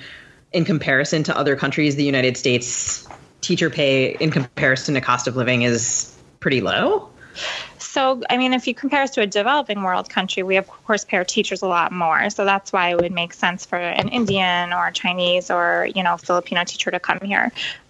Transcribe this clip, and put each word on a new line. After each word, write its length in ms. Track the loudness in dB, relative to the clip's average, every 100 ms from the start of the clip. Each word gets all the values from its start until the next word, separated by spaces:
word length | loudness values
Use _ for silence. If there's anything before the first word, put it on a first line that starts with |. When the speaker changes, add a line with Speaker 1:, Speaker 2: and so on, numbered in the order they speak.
| -14 -20 -20 -20 _
Speaker 1:
in 100 | 0
comparison 600 | 2 0 2 2 2 0
to 140 | 0 0
other 180 | 0 0
countries, 400 | 0 0 0 2
the 60 |
United 340 | 2 2 2 2
States 680 | 2 2 0 -6 -6 -8 -10 -20 -20 _
teacher 280 | -2 0 0
pay 420 | 2 2 4 2 0
in 160 | 0
comparison 600 | 0 -2 0 2 2 0
to 80 | 0
cost 260 | 2 0 0
of 80 | -2
living 280 | 0 2
is 520 | 2 2 0 -4 -6 -12 -20 _
pretty 220 | -2 0
low? 480 | 0 2 2 0 -4 -18 -20 -12 -8 -8 -12 -14
Speaker 2:
So, 440 | -6 0 2 0 0
I 80 | 0
mean, 160 | 2
if 140 | 0 -2
you 60 |
compare 280 | -4 -2 0
us 100 | 0
to 100 | 0
a 60 | 0
developing 560 | 0 2 2 0 -2
world 260 | -2 -2 -2
country, 340 | -4 -4 -2
we, 120 | 0 0
of 100 | 0 -6 -2
course, 180 | -2
pay 140 | 0 -2
our 80 | 0
teachers 360 | -2 -2 -2
a 60 | 0
lot 240 | 0 0
more. 380 | 0 0 2 0
So 160 | 0 0
that's 260 | 0 0
why 200 | 0 2
it 100 | 2
would 100 | 0
make 220 | -2 -6
sense 320 | -2 -2 -2 -4
for 120 | -4
an 300 | -2 0 0
Indian 640 | 0 0 2 2 2 0
or 200 | 0 -2
Chinese 600 | -2 -2 0 2 2 0
or, 380 | 0 2 0 0
you 80 | 0
know, 140 | 0 0
Filipino 480 | 0 0 0 -2
teacher 280 | -2 -4 -4
to 100 | -2
come 180 | -2 -2
here. 320 | -2 0 0 -2 -8 -10